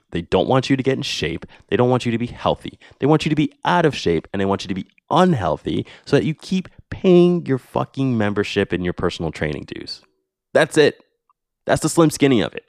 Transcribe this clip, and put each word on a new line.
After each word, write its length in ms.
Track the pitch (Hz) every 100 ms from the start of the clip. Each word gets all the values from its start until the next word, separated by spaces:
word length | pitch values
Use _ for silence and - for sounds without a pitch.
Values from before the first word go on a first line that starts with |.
| _
They 100 | 85
don't 260 | 85 - -
want 220 | 131 127
you 60 | 135
to 60 |
get 140 | 123 131
in 60 |
shape. 420 | 139 - 78 82 - - _
They 80 | 98
don't 140 | 123
want 160 | 123 120
you 60 |
to 40 | 113
be 100 | 117
healthy. 520 | - - 76 - - - -
They 60 | 135
want 200 | 156 -
you 20 |
to 60 | 147
be 160 | 151 - -
out 180 | 175
of 100 | 160
shape, 320 | 123 - 82 -
and 80 | 98
they 60 | 98
want 180 | 98
you 40 | 95
to 60 |
be 120 | 92 - _ _
unhealthy 760 | 151 185 143 87 71 - 82 120 - -
so 100 | 139
that 80 |
you 100 | 156
keep 340 | 156 - 190 - - _
paying 540 | - 196 180 175 175
your 140 | 135 131
fucking 580 | - 123 131 - 135 117
membership 560 | 104 104 98 - 98
and 100 | 87
your 100 | 90
personal 360 | - 90 - 82
training 340 | - 78 71 -
dues. 340 | - - - _ _ _ _ _
That's 240 | 127 151 -
it. 240 | 147 - _ _ _ _ _ _ -
That's 160 | -
the 80 | 160
slim 180 | - 160
skinny 320 | - 139 123
of 140 | 76
it, 100 | -